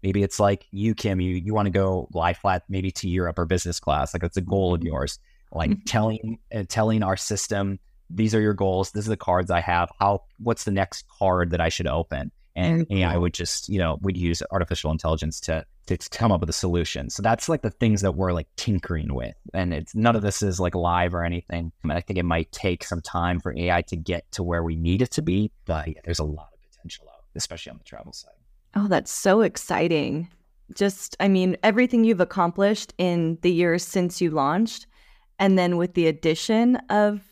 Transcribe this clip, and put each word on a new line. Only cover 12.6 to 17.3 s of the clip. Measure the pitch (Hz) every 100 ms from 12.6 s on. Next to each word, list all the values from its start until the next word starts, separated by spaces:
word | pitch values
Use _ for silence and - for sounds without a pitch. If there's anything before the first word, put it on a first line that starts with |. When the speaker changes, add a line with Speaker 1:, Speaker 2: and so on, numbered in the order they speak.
| 90 165 160
Speaker 2:
Very | 98
Speaker 1:
A | 90
I |
Speaker 2:
cool. | 87
Speaker 1:
would | 87
just, | - 85 - -
you | 98
know, | 85 76
would | 98 90
use | 87 82 -
artificial | 95 90 87 78
intelligence | 80 80 80 78 -
to, | - 80 - _ -
to | 90 -
come | - 113
up | 90
with | 82
a |
solution. | - 92 87 85 69 67
So | -
that's, | 104